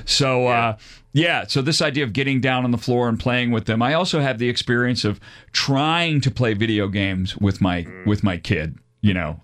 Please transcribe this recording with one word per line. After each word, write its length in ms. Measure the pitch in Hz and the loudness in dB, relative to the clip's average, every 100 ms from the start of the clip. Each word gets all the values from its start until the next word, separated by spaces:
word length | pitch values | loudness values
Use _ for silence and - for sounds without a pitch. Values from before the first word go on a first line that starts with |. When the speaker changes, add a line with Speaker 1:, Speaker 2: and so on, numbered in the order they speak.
| - | -4
Speaker 1:
So, 380 | - 135 127 | 0 2 2
Speaker 2:
Yeah. 240 | 123 120 117 | 2 2 0
Speaker 1:
uh, 80 | 107 - - - | -2 -12 -20 -2
yeah. 320 | 143 170 139 87 | 2 2 0 -2
So 140 | 139 | -2
this 180 | 135 156 | 0 0
idea 220 | 156 135 | 0 0
of 100 | 131 | -2
getting 280 | 101 139 131 | -2 0 0
down 220 | 131 127 | 0 0
on 60 | 127 | 0
the 60 | 120 | -2
floor 320 | - 123 120 | 0 0 2
and 100 | 110 | 0
playing 300 | 127 123 120 | 0 0 0
with 140 | 117 107 | 0 0
them. 160 | 113 | 0
I 120 | 120 | 2
also 260 | 160 185 165 | 0 0 0
have 180 | 139 113 | 0 0
the 120 | 120 | -2
experience 540 | 120 - 120 123 123 | -2 0 2 2 0
of 160 | 104 101 - - - | -2 -4 -10 -20 -8
trying 680 | - - 135 151 170 170 147 | -4 0 0 2 0 0 0
to 80 | 127 | 0
play 220 | - 123 | 0 0
video 340 | 104 113 107 101 | 0 0 0 0
games 480 | 98 98 92 92 - | -2 -2 -2 -4 0
with 220 | 101 98 | 0 2
my, 240 | 95 90 | 0 0
Speaker 2:
Mm. 220 | 82 92 104 | -6 -4 -2
Speaker 1:
with 180 | 104 | 0
my 140 | 101 87 | 0 -2
kid. 400 | - 87 78 - _ _ | -2 -2 -2 -8 _ _
You 120 | 107 92 | 2 2
know, 260 | 78 78 | -2 -6